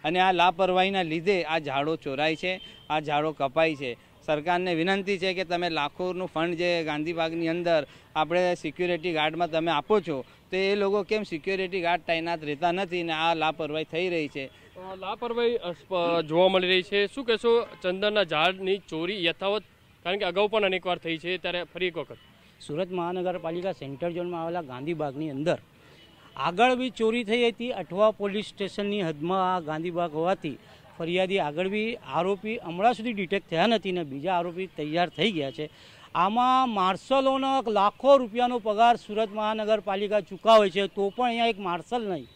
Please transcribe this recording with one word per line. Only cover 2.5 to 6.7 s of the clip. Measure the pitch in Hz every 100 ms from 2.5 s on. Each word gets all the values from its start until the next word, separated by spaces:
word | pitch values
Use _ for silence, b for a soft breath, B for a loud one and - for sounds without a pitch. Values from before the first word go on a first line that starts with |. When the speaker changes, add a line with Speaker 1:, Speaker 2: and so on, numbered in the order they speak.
| 185 B B -
Speaker 1:
આ | 151
ઝાડો | 151 147 156
કપાય | 147 139 156 160 139
છે. | 135 117 b b -
સરકારને | 151 156 180 185
વિનંતી | 165 175 196 190 196
છે | 190
કે | 180
તમે | 175 175 175
લાખોનું | 156 143 - 180 180 180
ફંડ | 156 170
જે | 170 175